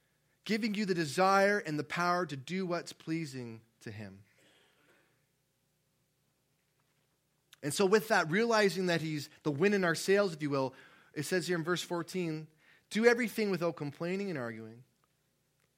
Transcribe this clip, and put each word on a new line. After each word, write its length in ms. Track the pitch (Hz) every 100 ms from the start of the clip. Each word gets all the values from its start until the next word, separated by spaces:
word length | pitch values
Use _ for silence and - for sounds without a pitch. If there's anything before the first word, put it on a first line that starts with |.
| _ _ _ _ -
giving 300 | 220 220 202
you 100 | 202
the 80 |
desire 640 | 170 156 131 190 196 196 208
and 180 | 156 147
the 60 |
power 420 | 143 - 175 175 170
to 120 | 143
do 280 | 127 185 185
what's 280 | 170 143
pleasing 640 | - - 165 156 131 120 113 - _
to 100 | 120
him." 280 | 107 101 98 101 _ _ _ _ _ _ _ _ _ _ _ _ _ _ _ _ _ _ _ _ _ _ _ _ _ _ _ _ _ _ _ _ -
And 120 | 147
so 120 | 143 190
with 220 | 214 214
that, 240 | 202 165
realizing 540 | 180 233 220 202 170 180
that 160 | 170
he's 280 | 156 151 131 -
the 80 | 156
wind 240 | 139 196 208
in 80 |
our 120 | 180 160
sails, 380 | - 196 202
if 80 | 156
you 80 | 147
will, 240 | 139 131 - - - _
it 100 | -
says 240 | 143 185 156
here 100 | 175
in 80 | 160
verse 160 | 175
fourteen, 680 | - 170 165 185 170 156 156 _ _ _ _
"Do 140 | 208 233
everything 460 | 240 226 - 208
without 240 | 180 170 160
complaining 540 | 147 - 170 196 202
and 100 | 156
arguing, 460 | 120 110 110 117 131 _ _ _ _ _ _ _ _